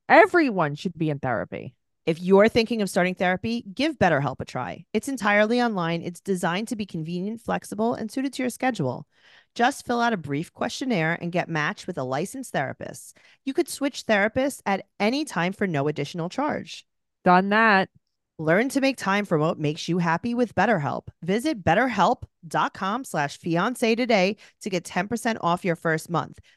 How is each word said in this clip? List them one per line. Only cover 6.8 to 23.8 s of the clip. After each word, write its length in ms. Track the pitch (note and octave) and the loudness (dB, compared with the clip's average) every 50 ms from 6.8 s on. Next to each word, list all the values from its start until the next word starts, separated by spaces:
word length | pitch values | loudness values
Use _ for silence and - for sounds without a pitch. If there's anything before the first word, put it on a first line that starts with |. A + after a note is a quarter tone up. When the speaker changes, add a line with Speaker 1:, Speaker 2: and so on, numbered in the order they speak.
| G#3+ | -8
Speaker 2:
convenient, 560 | F#3+ - E3+ D#3 D#3+ F3 F3+ F#3 G#3 A3+ A3+ | -6 -8 -8 -8 -6 -6 -6 -6 -6 -8 -8
flexible, 540 | - - F#3 F3+ - - - G3+ G#3+ A#3 B3 | -6 -4 -4 -4 -6 -6 -4 -2 -2 -2 -2
and 160 | - - G#3+ | -2 -6 -8
suited 240 | - C4+ C4 C#4+ B3 | -6 -4 -4 -4 -4
to 80 | - B3+ | -4 -4
your 80 | B3 | -4
schedule. 560 | - - - C4 B3 - D#3 C3 A#2 - - _ _ _ _ _ - - _ _ - | -4 -2 -2 -2 -2 0 -2 -2 -4 -6 -10 _ _ _ _ _ -20 -20 _ _ -4
Just 320 | - A#3 B3+ C#4 - - | 0 0 0 0 -2 -6
fill 160 | - B3 A#3+ A#3 | -4 -2 0 0
out 100 | A#3+ A3+ | 0 0
a 60 | F#3+ | -2
brief 340 | D3+ C#3+ C#3 C#3+ E3+ - - | -4 -4 -4 -4 -4 -6 -6
questionnaire 640 | - - - - - C#4 C4 A#3+ F3+ D#3+ D#3+ E3+ - - | -6 -6 -6 -6 -4 -4 -2 0 0 2 0 0 -2 -4
and 100 | E3+ E3+ | -4 -2
get 160 | F3+ - - | -2 -2 -2
matched 380 | E3 D#3 D3 D#3 G#3 - - | -2 -2 -2 -2 -4 -6 -8
with 100 | - F3+ | -10 -6
a 80 | - C3 | -6 -4
licensed 480 | B2+ C3 C#3 F3 G3 - C4 C4 - - | -4 -2 -4 -4 -4 -8 -10 -10 -6 -4
therapist. 640 | F3+ C#3 B2+ A#2 - - - - - - - - _ _ _ _ _ - | -4 -4 -4 -6 -10 -12 -14 -14 -16 -18 -20 -20 _ _ _ _ _ -10
You 80 | C4+ C4+ | -6 -2
could 160 | - - - | -2 -2 -2
switch 340 | - - C4+ C#4+ - - - | -4 -4 -4 -4 -4 -4 -2
therapists 560 | - A3 G3+ G3 A3 - C4 C4 D4 - - - | 0 2 2 2 2 0 0 -2 -2 -2 -4 -2
at 180 | G3+ G3 F#3+ - _ _ - | -2 -2 -2 -4 _ _ -2
any 240 | G3+ G#3 B3 C#4+ D#4 | 0 0 0 0 -2
time 300 | D4 - F3 E3 F3+ G3 | -4 -2 -2 -2 -2 -2
for 120 | - G#3+ | -2 -2
no 220 | F#3+ E3 C#3+ C#3 D3+ | -2 0 0 0 0
additional 400 | D3+ D3 D3 - - F3 D#3+ F3+ | -2 -4 -6 -6 -6 -6 -6 -6
charge. 560 | - - C#4 D4+ A3 - - - - - - _ _ _ _ _ _ _ - | -4 -4 -2 -2 -4 -4 -8 -12 -16 -18 -20 _ _ _ _ _ _ _ 4
Speaker 1:
Done 240 | F#3 F3+ F3+ F#3+ G3 | 6 6 6 6 4
that. 400 | G#3 G#3+ A3+ A3+ G#3 F#3+ F#3 - _ _ _ _ _ _ _ _ _ - | 4 4 6 6 6 4 2 0 _ _ _ _ _ _ _ _ _ -4
Speaker 2:
Learn 300 | D#3+ D3+ E3 G3 A#3+ C4+ | 0 2 4 4 4 2
to 100 | - C#4 | 0 0
make 160 | B3+ C4+ C4 | 2 0 0
time 280 | - - F#3+ F#3+ G3+ G#3 | 0 -2 0 0 0 0
for 140 | F#3+ F3+ D3+ | 0 2 2
what 200 | D3+ D#3+ F3+ - | 2 2 0 0
makes 280 | D#3 D3 D#3 E3 - - | -2 -2 -2 -4 -4 -2
you 100 | E3 F#3 | 0 0
happy 360 | E3+ E3+ D#3+ E3+ - A#3+ A#3+ | 2 2 0 0 -2 -2 -2
with 200 | A#3+ B3 G#3 - | 0 0 0 0
BetterHelp. 460 | - F#3 A3+ A3+ E3+ C#3+ C3 - B1 - - - _ - | 0 2 2 2 2 0 -2 -4 -6 -8 -12 -18 _ -4
Visit 400 | D#3+ F#3+ A#3 A#3+ D#4 D#4+ A3 E3 | -2 -2 0 0 -2 -4 -2 2
betterhelp 600 | D#3+ D#3+ G3 B3 C4 A#3 G3+ F3 G3 B3+ - - - _ _ - E3 | 2 2 4 2 2 2 2 2 2 2 0 -4 -14 _ _ -10 -4
dot 260 | - D#3 D#3+ F#3+ - | -2 0 0 -2 -2
com 300 | - G3+ F#3+ G#3 B3 C4+ | -6 -6 -4 -4 -4 -6
slash 340 | - - E3 C#3+ C#3+ - - | -6 -4 -2 -2 -2 -4 -6
fiance 560 | - F3 D#3+ E3+ F3+ A#3 B3+ - | -4 -2 0 0 0 0 -2 0